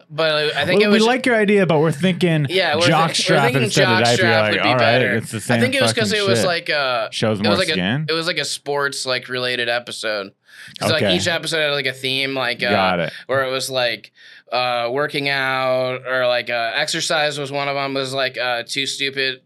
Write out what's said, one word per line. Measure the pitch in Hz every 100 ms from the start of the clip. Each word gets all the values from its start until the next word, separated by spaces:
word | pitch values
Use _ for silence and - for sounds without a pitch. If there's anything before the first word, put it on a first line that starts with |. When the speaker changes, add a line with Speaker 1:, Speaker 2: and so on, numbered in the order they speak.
Speaker 1:
<laughs> | -
Speaker 2:
but | 151 160 151 151 143
I | 147
think | 180
Speaker 1:
Well, | 208
Speaker 2:
it |
was | 214
Speaker 1:
we | 226
like | 247 254
your | 226
idea, | 202 208
but | 175 160
we're | 160
thinking | 143 185 165 175 160 139
Speaker 2:
Yeah, | 180 170
we're | 151 156
thi-, |
we're | 160
Speaker 1:
jockstrap | 165 - - 165
Speaker 2:
thinking | 139 135
Speaker 1:
instead | - - 190
of | -
diaper. | 120 123
You're | 180
Speaker 2:
jockstrap | 165
Speaker 1:
like, | 107
Speaker 2:
would | 98
be | 98
Speaker 1:
"All |
right, | 127
Speaker 2:
better. | 113 123 127 120
Speaker 1:
it's | -
the | 113
same | - 120
Speaker 2:
I |
think | 117 277
it |
was | 117
'cause | 117 214
Speaker 1:
fucking | 214
Speaker 2:
it | 202
was | 196
Speaker 1:
shit." | 190
Speaker 2:
like, | 170 165
uh, | 151 135 123 107
Speaker 1:
Shows | - 220 110
Speaker 2:
it |
Speaker 1:
more | 214
Speaker 2:
was | 170
like | 185
Speaker 1:
skin? | 156 - 135 151
Speaker 2:
a, |
it | 165
was | 165
like | 156
a |
sports, | 139 - - 143 139 135 135
like, | 127 123
related | 127 123 123 120
episode. | 120 120 113 110 107 98 - _ - - -
'Cause, | -
like, | 160
Speaker 1:
Okay. | 104
Speaker 2:
each | 180 175
episode | 165 156 160
had, | 151
like, | 143 135
a |
theme, | 127 131 131 135
like, | 135 120 120
uh, | 123
Speaker 1:
Got | 120 95 90
it. | 80 - -
Speaker 2:
where | 135
it | 131
was, | 131 131
like, | 131 120 110 - _ - - -
uh, | 120 123 120 120
working | 131 147 151 139
out | 139 131 131 131 127 127 127 127
or, | 127 123
like, | 123 117
uh, | 120 117 110
exercise | 151 165 156 165 151 143
was | 139
one | 143 139
of | 139
'em, | 139
was, | 135 135
like, | 135 127 113
uh, | 123 120
too | 117 139 135
stupid. | - 139 135 135 131